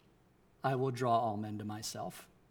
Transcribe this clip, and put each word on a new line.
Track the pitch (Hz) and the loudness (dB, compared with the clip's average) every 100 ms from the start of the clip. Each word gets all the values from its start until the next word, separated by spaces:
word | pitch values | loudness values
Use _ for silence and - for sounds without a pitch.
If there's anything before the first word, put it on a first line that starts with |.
| - _ _ _ _ _ | -20 _ _ _ _ _
I | 131 | 0
will | 135 135 | 2 0
draw | 123 127 117 | 2 4 4
all | 120 104 | 4 0
men | 107 104 | -4 -4
to | |
myself," | 104 107 110 110 180 - - - - | -4 -6 -6 -6 -8 -8 -16 -20 -8